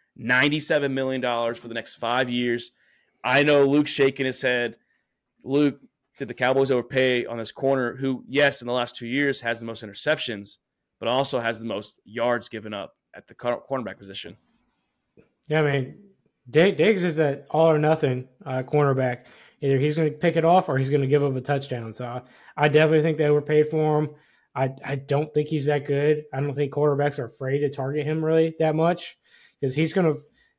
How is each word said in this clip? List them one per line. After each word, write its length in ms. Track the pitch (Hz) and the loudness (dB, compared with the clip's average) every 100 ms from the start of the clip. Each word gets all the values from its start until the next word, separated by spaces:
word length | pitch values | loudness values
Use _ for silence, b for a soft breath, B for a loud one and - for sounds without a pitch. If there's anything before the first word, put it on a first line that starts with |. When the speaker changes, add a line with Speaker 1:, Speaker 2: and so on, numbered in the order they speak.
| _ - | _ -10
Speaker 1:
ninety-seven 800 | 110 127 143 151 147 156 139 | 0 2 2 0 0 0 0
million 260 | 135 131 131 | -2 -4 -2
dollars 380 | 123 117 117 120 | -2 -2 -2 -4
for 80 | 117 | -8
the 80 | |
next 200 | 117 113 | -10 -10
five 360 | - 117 123 127 | -8 -2 -2 0
years. 400 | 120 123 120 - _ _ _ _ _ | -2 -2 -2 -6 _ _ _ _ _
I 180 | 120 135 | 0 2
know 240 | 147 143 139 | 6 6 6
Luke's 240 | 143 147 | 4 2
shaking 360 | - 135 135 131 | 2 2 2 -4
his 140 | 123 | -2
head. 360 | 131 123 120 - _ _ _ _ _ _ | -2 0 -2 -6 _ _ _ _ _ _
Luke, 380 | - 139 147 135 _ _ _ - | -2 2 2 0 _ _ _ -12
did 100 | 120 | -12
the 60 | |
Cowboys 360 | 120 127 131 135 | -2 0 2 2
overpay 560 | 123 113 135 131 123 - | 2 0 0 0 0 -2
on 100 | 120 | -8
this 140 | 107 | -10
corner 440 | - 135 135 120 117 | -4 0 0 -2 -4
who, 280 | 135 127 - | -4 -4 -4
yes, 320 | 131 143 139 | 2 2 0
in 80 | 120 | -4
the 40 | |
last 220 | 123 120 | -4 -4
two 120 | - 117 | -8 -6
years 340 | 131 143 131 | -2 -2 -2
has 180 | 117 117 | -4 -6
the 60 | 113 | -8
most 160 | 113 | -12
interceptions, 760 | 107 98 147 151 - 104 101 - _ _ _ _ | -14 -8 -4 -2 -4 -8 -12 -20 _ _ _ _
but 80 | 113 | -2
also 320 | 127 135 131 | 0 0 -2
has 180 | 117 110 | -4 -4
the 80 | 113 | -6
most 340 | 113 104 - | -8 -10 -18
yards 440 | - 110 120 120 - | -14 -4 -2 -2 -4
given 240 | 110 107 | -12 -10
up 240 | 104 90 _ _ | -10 -12 _ _
at 140 | - - | -20 -20
the 80 | |
cor-, 280 | - 120 120 - | -8 -4 -4 -4
cornerback 300 | 135 107 92 | -8 -8 -12
position? 380 | 98 95 - 107 _ _ _ _ _ _ _ _ _ _ - | -14 -14 -16 -18 _ _ _ _ _ _ _ _ _ _ -4
Speaker 2:
Yeah, 140 | 156 | 0
I 100 | 147 | 2
mean, 260 | 139 127 - - _ _ _ 123 | 0 -2 -10 -20 _ _ _ -2
Dig-, 280 | 135 190 147 | 4 4 4
Diggs 280 | 180 202 | 2 2
is 120 | 175 151 | 0 0
that 300 | 147 139 - | 0 -2 -2
all 180 | 151 165 | 2 4
or 100 | 151 | 4
nothing, 500 | 151 156 139 127 127 _ - | 4 2 0 -2 -6 _ -8
uh, 160 | 131 | -6
cornerback. 600 | 127 147 143 131 127 120 - B B B | -2 2 2 2 0 -4 -10 B B B
Either 180 | 139 135 | 0 2
he's 180 | 147 151 | 0 0
gonna 140 | 156 | -2
pick 240 | 143 175 165 | 0 0 2
it 80 | |
off 240 | 160 180 180 | 4 4 4
or 100 | 135 | 0
he's 100 | 135 | 0
gonna 180 | 139 135 | 0 2
give 160 | 147 | 2
up 120 | 139 | 2
a 60 | 127 | -2
touchdown. 520 | 127 143 135 123 113 | -2 -4 -4 -8 -8
So 140 | 107 120 | -10 -10
I, 160 | 123 - B B B | -10 -14 B B B
I 120 | 151 | 4
definitely 340 | 147 156 156 | 6 6 4
think 160 | 156 151 | 2 2
they 80 | 147 | 2
overpaid 420 | 147 143 151 151 | 2 2 2 2
for 300 | 156 156 151 | 2 2 2
him. 120 | 147 - b b b | 0 -6 b b b
I, 180 | 135 131 135 | -4 -4 -4
I 120 | - | -8
don't 400 | 139 - 139 151 | -8 -2 -2 0
think 140 | 151 147 | -2 -2
he's 180 | 156 139 | -2 0
that 200 | 147 143 | -2 0
good. 380 | 139 147 151 151 | 0 2 0 -2
I 80 | 135 | -6
don't 140 | 143 | -4
think 180 | 135 143 | -2 -4
quarterbacks 460 | 143 147 139 143 143 | 0 0 2 0 -2
are 80 | 113 | -8
afraid 320 | - 131 143 | -8 -4 -2
to 100 | 143 | -2
target 380 | 139 135 147 143 | -2 -4 -4 -2
him 180 | 156 | -2
really 300 | 156 160 165 160 | 2 2 2 2
that 140 | 156 | 0
much 440 | 156 165 175 - - b b b b | 2 2 0 -6 -20 b b b b
'cause 140 | 135 | -4
he's 180 | 139 160 | 0 0
gonna, 220 | 196 170 147 - _ _ | 2 0 0 -6 _ _